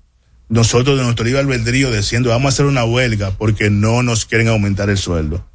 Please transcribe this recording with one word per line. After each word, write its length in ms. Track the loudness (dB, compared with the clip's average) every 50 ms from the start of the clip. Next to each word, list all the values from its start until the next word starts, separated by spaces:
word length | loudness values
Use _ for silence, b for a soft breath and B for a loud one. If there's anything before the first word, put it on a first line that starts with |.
| _ _ _ _ _ _ _ _ _ -2
Nosotros 500 | 0 2 2 2 2 2 2 2 2 2
de 60 | 0
nuestro 220 | 0 0 0 -2
libre 160 | 0 0 0
albedrío 500 | 0 0 -2 -2 -2 -2 0 0 0 0
diciendo, 380 | 0 -2 -2 -2 -2 0 0 2
"Vamos 160 | 2 2 2
a 80 | 0 0
hacer 120 | 2 2
una 200 | 2 2 0 0
huelga 460 | 0 0 0 0 0 0 -2 -2 -4
porque 380 | -4 -2 -2 -2 0 0 0 0
no 340 | 2 2 2 2 2 2 0
nos 220 | 0 -2 -2 -4
quieren 220 | -2 -2 0 0 2
aumentar 420 | 0 0 0 0 -2 -2 -2 -2
el 80 | -2 -2
sueldo". 480 | -2 -2 -4 -2 -2 -4 -6 -8 -10 -12 -18